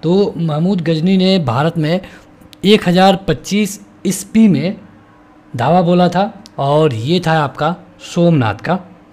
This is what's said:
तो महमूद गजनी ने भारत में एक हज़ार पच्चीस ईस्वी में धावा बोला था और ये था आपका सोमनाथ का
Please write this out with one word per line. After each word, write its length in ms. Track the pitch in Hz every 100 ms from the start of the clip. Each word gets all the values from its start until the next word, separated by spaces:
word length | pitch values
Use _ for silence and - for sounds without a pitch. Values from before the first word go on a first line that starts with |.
तो 300 | 160 185 196 -
महमूद 440 | 165 151 175 202
गजनी 360 | 160 160 175 190
ने 220 | 185 190
भारत 380 | 139 117 160 165
में 240 | 151 180 - - - - - - 185
एक 240 | 208 -
हज़ार 260 | 175 190 185
पच्चीस 640 | - - - 196 208 - - - -
ईस्वी 420 | - - 220 220
में 300 | 147 165 220 - - - - _ - - 131
धावा 260 | 139 175
बोला 280 | 170 180 180
था 340 | 175 208 - - -
और 360 | 139 151 156
ये 280 | 113 120 175 165
था 160 | 160
आपका 320 | 139 - 151 175 - - - -
सोमनाथ 400 | 170 160 113 104
का 240 | - 185 - - -